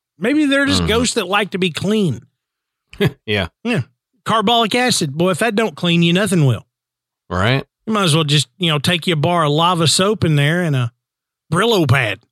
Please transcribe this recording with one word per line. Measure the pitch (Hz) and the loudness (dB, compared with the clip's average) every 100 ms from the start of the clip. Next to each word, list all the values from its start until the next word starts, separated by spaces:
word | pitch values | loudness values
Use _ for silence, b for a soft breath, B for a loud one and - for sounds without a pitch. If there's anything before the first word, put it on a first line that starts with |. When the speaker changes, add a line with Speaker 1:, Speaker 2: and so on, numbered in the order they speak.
| _ - | _ -8
Speaker 1:
Maybe | 208 294 294 | -2 0 2
they're | 277 277 | 2 2
just | 285 | 0
Speaker 2:
Mm-hmm. | 170 | 0
Speaker 1:
ghosts | 226 247 233 | 0 0 -2
that | 180 | -2
like | 202 202 | -2 -2
to | 185 | -2
be | 180 | -4
clean. | 143 180 220 180 107 - _ _ _ _ _ _ - | -2 -2 0 0 -4 -10 _ _ _ _ _ _ -4
Speaker 2:
<laughs> | 202 - - | -4 -4 -4
Yeah. | 104 87 _ | -2 -2 _
Speaker 1:
Yeah. | 233 208 - _ _ _ - | -4 -4 -4 _ _ _ -4
Carbolic | 220 208 233 220 247 | -2 2 0 0 0
acid. | 247 - 156 | 0 -2 -4
Boy, | 147 180 | -2 -2
if | 175 | 0
that | 233 208 | -2 -2
don't | 220 147 | -4 -2
clean | 175 170 | 0 2
you, | 170 | 2
nothing | 175 208 180 139 | 2 2 2 2
will. | 104 - _ _ _ _ _ - | 0 -6 _ _ _ _ _ -6
Speaker 2:
Right. | 90 104 135 - _ - | 0 2 0 -4 _ -4
Speaker 1:
You | |
might | 214 | -2
as | 185 156 | 2 0
well | 151 | 2
just, | 147 - - | 0 -2 -4
you | 170 | -2
know, | 151 | -2
take | 180 180 175 | -2 -2 -2
you | |
a | 160 | -2
bar | 170 175 151 | 0 0 2
of | |
lava | 147 170 170 160 | 2 2 2 0
soap | - 196 220 | 2 0 0
in | 175 147 | 0 2
there | 143 170 | 2 0
and | 170 131 | 0 -2
a | 117 - _ _ _ _ - | -2 -6 _ _ _ _ -6
Brillo | 165 233 208 151 | -2 2 2 2
pad. | 143 113 98 _ | 2 0 -6 _